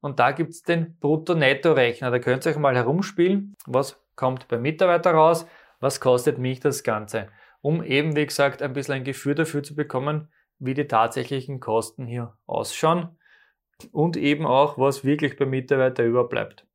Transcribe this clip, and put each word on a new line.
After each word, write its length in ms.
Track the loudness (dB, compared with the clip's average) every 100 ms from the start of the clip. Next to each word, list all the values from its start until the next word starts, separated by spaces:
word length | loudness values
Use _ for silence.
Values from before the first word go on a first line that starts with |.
und 200 | -8 2
da 120 | 2
gibt's 300 | 2 -6 -6
den 360 | -2 0 0 -4
Brutto-Netto-Rechner. 1120 | 0 0 0 2 4 4 4 4 2 0 -2
Da 80 | -2
könnt 260 | 0 0
ihr 60 | 0
euch 80 | 0
mal 180 | 2 2
herumspielen, 800 | 2 0 -2 0 2 2 -2 -14 -2
was 320 | -2 -2 -8 _
kommt 320 | -4 -4 -4 -6
beim 140 | -4
Mitarbeiter 500 | -4 0 2 4 4
raus, 340 | 6 6 4 -2 -20 _ _
was 200 | -4 0
kostet 380 | 2 2 2 0
mich 220 | -4 -2
das 240 | -2 -2
Ganze, 440 | -4 -4 -4 -8 -8 _ _ _
um 200 | -2 -2
eben, 320 | 0 0 0
wie 120 | 0 -2
gesagt, 360 | 2 0 0
ein 120 | -6
bisschen 220 | -6 -6 -6
ein 80 |
Gefühl 300 | -6 -6 -4
dafür 280 | -2 -2 -2
zu 120 | -8
bekommen, 540 | -6 -4 -4 -2 -4 -6 _ _ _
wie 160 | -6
die 120 | -4 0
tatsächlichen 720 | 2 2 0 -6 -6 -6 -10
Kosten 480 | -2 -2 -2 -10 -8
hier 300 | -8 -8 _ _
ausschauen 680 | -6 -4 0 2 2 -2 _ _ _ _ _ _ _ -12
und 260 | -2 -2 0
eben 300 | 0 0 2
auch, 320 | 2 2 2
was 260 | 0 0
wirklich 320 | -2 0 -2 -2
beim 140 | -2
Mitarbeiter 540 | -2 0 2 2 2
überbleibt. 640 | 2 2 0 -2 -6 -12 _